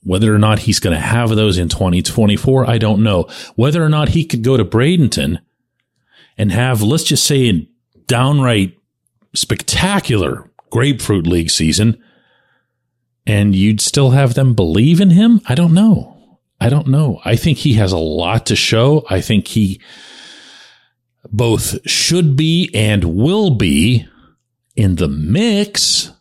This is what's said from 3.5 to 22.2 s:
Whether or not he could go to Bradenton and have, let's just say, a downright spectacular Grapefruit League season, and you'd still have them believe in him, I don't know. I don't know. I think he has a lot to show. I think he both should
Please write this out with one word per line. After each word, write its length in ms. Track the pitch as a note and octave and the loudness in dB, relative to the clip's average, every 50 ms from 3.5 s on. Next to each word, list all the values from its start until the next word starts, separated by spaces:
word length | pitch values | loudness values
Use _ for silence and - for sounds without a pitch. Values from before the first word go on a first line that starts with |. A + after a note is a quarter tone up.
| - | -4
Whether 280 | - A2+ C#3+ D3+ F3 E3 | -2 0 0 0 0 0
or 60 | D#3 | 0
not 200 | D#3 D3+ D3+ - | 0 0 0 0
he 160 | - E3 D#3 | 0 -2 -2
could 180 | - - A#2+ A2+ | -2 -4 -4 0
go 140 | B2+ C3+ B2 | 0 2 2
to 60 | G#2+ | 0
Bradenton 760 | F#2 - A2+ B2 D3+ F3+ F3+ D3+ A#2 - - C#2+ C#2 F2 - _ _ _ _ _ _ _ _ _ _ _ _ _ _ _ _ _ _ _ - | 0 0 0 0 2 2 2 0 0 0 -2 -4 -4 -4 -6 _ _ _ _ _ _ _ _ _ _ _ _ _ _ _ _ _ _ _ -4
and 140 | G#2 G#2 | -4 -2
have, 320 | F2 G#2+ B2 C3 B2+ A2 G#2 | 0 -2 -2 0 0 0 0
let's 200 | G#2 C#3 E3 E3+ | 0 0 -2 -2
just 220 | - D3+ B2 - | -2 -2 -2 -2
say, 240 | - D3+ C#3 C3 A#2+ | 0 0 0 0 0
a 180 | G2+ E2 D2+ - _ _ _ _ _ _ _ | 0 -2 -4 -8 _ _ _ _ _ _ _
downright 720 | _ B2+ A#2 B2+ C3+ D3 D3 C3+ B2+ A#2+ G#2+ F#2+ F#2 - _ _ _ _ _ _ _ _ _ _ _ _ | _ -2 0 0 0 0 0 0 0 0 0 0 -2 -4 _ _ _ _ _ _ _ _ _ _ _ _
spectacular 1160 | - - - - - - - - - D#3 F#3 G3+ G3+ - - B2+ G#2 F2 C#2 B1 - - _ _ _ _ _ | -10 -6 -6 -6 -6 -6 -8 -4 -2 -2 0 -2 -2 -2 -2 -2 -2 0 -2 -4 -8 -12 _ _ _ _ _
Grapefruit 560 | - A2+ B2 C#3+ C#3+ - - - G#2+ G2 E2 | -4 -2 0 0 0 -2 -2 -2 -2 0 0
League 240 | E2+ F2 F2 E2 D#2+ | 0 0 0 0 -2
season, 500 | - - E2+ D#2+ D#2 - G#2 A#2 A2+ - _ _ _ _ _ _ _ _ _ _ _ _ _ _ _ _ _ _ _ _ _ _ _ _ _ | -2 -2 0 0 0 2 2 0 0 -2 _ _ _ _ _ _ _ _ _ _ _ _ _ _ _ _ _ _ _ _ _ _ _ _ _
and 300 | - G#2+ G2+ G#2 G#2 G2 | -2 0 2 2 2 2
you'd 260 | F#2+ F#2+ G#2 A2 G#2 | 2 2 2 2 0
still 300 | - - - D3 C#3 C3 | -2 -2 0 2 2 4
have 240 | B2 C#3 C#3+ B2 A#2+ | 4 2 2 2 0
them 180 | C#3+ C3+ C3 A#2+ | 0 0 0 2
believe 480 | G#2+ F#2+ E2 D#2+ F#2 A2+ D3 E3+ E3 | 2 0 0 2 2 2 4 4 4
in 80 | G3+ F#3+ | 4 4
him, 320 | E3+ F3+ G#3+ A#3 A#3+ G#3+ - - | 6 6 6 4 4 2 2 -2
I 80 | F3+ | -2
don't 180 | F3 F3 E3+ D#3+ | 0 2 2 4
know. 380 | F3 G#3 A3+ G3+ - - - - - _ _ _ _ _ _ _ _ | 4 4 4 2 2 0 -8 -18 -20 _ _ _ _ _ _ _ _
I 120 | - A#2 | -2 0
don't 180 | C3+ D3 D3+ C3 | 0 0 0 0
know. 320 | C3 C#3+ D#3 C#3 F#2+ - - | 0 0 0 0 -2 -4 -4
I 100 | - G#2+ | -2 -2
think 220 | A#2+ - E3+ D3 - | 0 0 0 -2 0
he 160 | - D#3+ B2+ | 0 0 2
has 180 | G#2+ G#2 F#2 | 2 2 0
a 60 | F#2+ E2 | 0 -2
lot 480 | D#2+ D#2+ D#2 E2 E2+ E2+ G#2+ - - | -2 -2 -2 -2 -2 -2 -2 -2 -2
to 100 | - A2 | -2 -4
show. 500 | - - - - A2 A#2 C3+ D3 D#3 - - | -2 -2 -2 0 2 2 2 2 0 0 -2
I 100 | G2 F#2+ | -4 -4
think 280 | - - A#2 G#2 - - | -2 0 0 -2 -2 -2
he 320 | - A#2 G#2+ F#2+ F#2+ - _ - - - - - - - - - - - - - - - - - _ _ _ _ _ _ _ _ _ _ _ - | -2 -2 0 -2 -2 -6 _ -20 -20 -20 -20 -20 -20 -20 -20 -20 -20 -20 -20 -20 -20 -20 -20 -20 _ _ _ _ _ _ _ _ _ _ _ -6
both 480 | - G#2 B2 A#2 A2 G2 - - - - _ - | -4 -2 0 0 0 -2 -2 -6 -8 -10 _ -6
should 480 | - - - - E3 F3+ | -4 -4 -2 -2 0 0